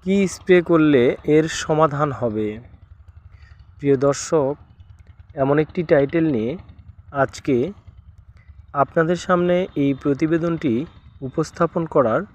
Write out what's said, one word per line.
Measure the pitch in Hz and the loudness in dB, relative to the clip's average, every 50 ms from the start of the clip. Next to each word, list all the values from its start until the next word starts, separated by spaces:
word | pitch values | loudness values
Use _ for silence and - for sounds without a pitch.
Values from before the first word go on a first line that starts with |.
কী | _ 185 196 202 196 | _ 0 0 0 0
স্প্রে | 175 - - - - 180 180 | 0 -4 -10 2 4 4 4
করলে | 165 - 170 160 156 151 143 127 120 135 180 - - | 4 4 2 4 4 4 4 4 4 2 0 -2 -2
এর | - 151 156 156 160 | 2 2 2 2 0
সমাধান | - - - - 160 151 160 156 147 143 151 147 | -4 -8 -4 -2 0 2 2 0 2 -2 -2 -4
হবে? | 127 107 127 117 107 110 107 104 107 113 123 - - - - _ - _ - - _ - _ - - - - - - _ - - - - | -4 -4 -4 -4 -4 -4 -4 -6 -8 -10 -16 -20 -20 -20 -20 _ -20 _ -20 -20 _ -20 _ -20 -20 -20 -20 -20 -20 _ -20 -20 -18 -4
প্রিয় | 143 139 139 | 0 0 2
দর্শক, | 131 135 143 139 - - - 175 160 139 131 147 - - _ - _ - - - - - - - _ - _ - | 2 2 0 0 -2 -4 -2 0 0 0 0 -4 -8 -12 _ -20 _ -20 -20 -20 -20 -20 -20 -20 _ -20 _ -4
এমন | 147 135 135 143 151 | -2 0 2 2 2
একটি | 156 - - - | 0 -2 -4 -6
টাইটেল | 165 156 170 143 143 139 143 165 160 160 | 0 2 2 2 2 2 0 0 0 0
নিয়ে | 139 110 107 117 156 190 - - - - - - - - - - | 0 -2 -4 -4 -6 -10 -14 -20 -20 -20 -20 -20 -20 -20 -20 -12
আজকে | - 139 135 - - - - - 135 120 127 175 208 - _ - - - - - - - - - - - _ - - - - - | -2 -2 -2 -2 -4 -10 -4 -2 0 0 -2 -4 -6 -14 _ -20 -20 -20 -20 -20 -20 -20 -20 -20 -20 -20 _ -20 -20 -20 -20 -10
আপনাদের | - 143 139 - - 170 165 160 180 | -2 -2 -2 0 0 -2 0 0 -2
সামনে | 170 - - 185 175 175 175 180 180 185 - - | -4 -2 -2 0 0 2 0 0 -2 -2 -4 -2
এই | 151 143 139 139 | -2 0 0 -2
প্রতিবেদনটি | 135 - 147 139 135 160 156 165 165 160 170 165 156 - 147 110 117 156 175 - - _ - _ - | -2 -2 -4 -2 0 0 -2 -2 -2 -2 -4 -6 -4 -2 -2 -2 -2 -4 -8 -14 -20 _ -20 _ -14
উপস্থাপন | 139 127 - - 151 - - - 175 160 - 180 165 | -14 -8 -6 -6 -6 -6 -4 -4 -4 -2 -2 -6 -6
করার | 156 - 156 131 110 113 143 196 - | -2 0 0 2 2 0 -2 -4 -6